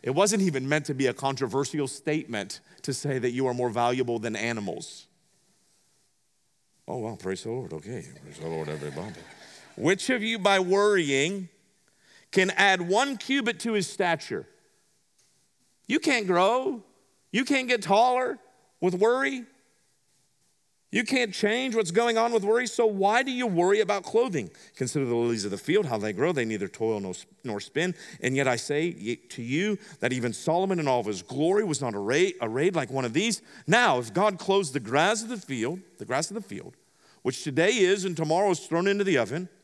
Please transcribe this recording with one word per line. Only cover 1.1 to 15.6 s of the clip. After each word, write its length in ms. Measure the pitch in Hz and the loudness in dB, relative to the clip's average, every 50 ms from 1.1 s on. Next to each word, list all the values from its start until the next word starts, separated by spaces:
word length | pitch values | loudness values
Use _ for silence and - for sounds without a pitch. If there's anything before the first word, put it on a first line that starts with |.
| 117 | 0
controversial 720 | - - 135 135 127 139 117 95 135 143 - - 151 143 131 | 0 -2 -2 -2 0 -4 -2 0 -2 -2 -2 -2 -4 -4 -4
statement 720 | - - - - 151 160 - - 117 104 98 98 - - _ _ - - - | -6 -8 -4 -2 -2 -2 -4 -4 -4 -6 -4 -6 -10 -16 _ _ -20 -12 -8
to 100 | - 135 | -6 -6
say 260 | - - 143 135 131 | -4 -4 -4 -4 0
that 120 | 113 123 | -2 -2
you 160 | 120 123 135 | 0 0 0
are 80 | 127 123 | 0 0
more 160 | 123 123 120 | 0 -2 -2
valuable 480 | 107 120 120 120 127 127 127 120 117 117 | 0 2 2 2 2 0 0 0 -2 -2
than 180 | 107 117 107 | -2 -4 -4
animals. 720 | 104 107 117 117 113 104 98 - - - - - - - _ _ _ _ _ _ _ _ _ _ _ _ _ _ _ _ _ _ _ _ _ _ _ _ _ _ _ _ _ _ _ _ _ _ _ _ | -2 -2 -2 -4 -4 -4 -6 -6 -8 -10 -14 -16 -20 -20 _ _ _ _ _ _ _ _ _ _ _ _ _ _ _ _ _ _ _ _ _ _ _ _ _ _ _ _ _ _ _ _ _ _ _ _
Oh, 120 | - - 123 | -8 -6 -6
well, 180 | 110 113 113 | -6 -6 -8
praise 280 | 90 92 92 95 92 - | -8 -6 -6 -6 -6 -6
the 40 | - | -6
Lord. 240 | 117 127 123 - 82 | -6 -6 -6 -8 -10
Okay, 340 | 78 76 87 123 110 76 67 65 64 65 | -10 -10 -10 -10 -10 -12 -12 -18 -20 -20
praise 160 | 71 71 - | -20 -16 -12
the 80 | 78 | -8
Lord, 220 | 82 82 80 80 73 | -6 -6 -4 -4 -6
everybody. 460 | 78 76 71 76 69 76 87 107 87 - - - - - - - - - - - - | -6 -6 -8 -8 -8 -8 -10 -10 -12 -14 -18 -20 -20 -20 -20 -20 -20 -20 -20 -20 -12
"Which 360 | - 113 151 190 190 - - | -2 0 0 0 0 0 -2
of 120 | 262 240 208 | -2 0 0
you 160 | 226 226 220 | -2 -4 0
by 220 | 180 202 196 190 | 2 4 4 4
worrying 880 | 185 180 190 196 208 208 208 190 165 143 139 135 139 165 202 202 185 170 _ _ _ _ _ _ _ _ _ _ _ _ - - _ _ | 4 4 4 4 4 4 4 2 2 2 2 2 2 0 -2 -4 -8 -10 _ _ _ _ _ _ _ _ _ _ _ _ -20 -20 _ _
can 200 | - 190 185 190 | 2 2 2 2
add 320 | 202 - 196 202 190 185 175 | 4 4 4 4 4 2 0
one 340 | 170 190 214 269 285 277 | 2 2 2 2 2 -2
cubit 420 | 208 - - 269 277 247 220 - 165 | -6 -4 -2 -2 0 0 0 -4 -2
to 120 | - 240 220 | -2 -2 0
his 140 | 208 175 | 0 -2
stature?" 600 | - - - 190 175 170 156 - - - 90 - - _ _ _ _ _ _ _ _ _ _ _ _ _ _ _ _ _ _ _ _ _ _ | -2 -4 -2 0 0 0 0 -2 -6 -6 -8 -8 -10 _ _ _ _ _ _ _ _ _ _ _ _ _ _ _ _ _ _ _ _ _ _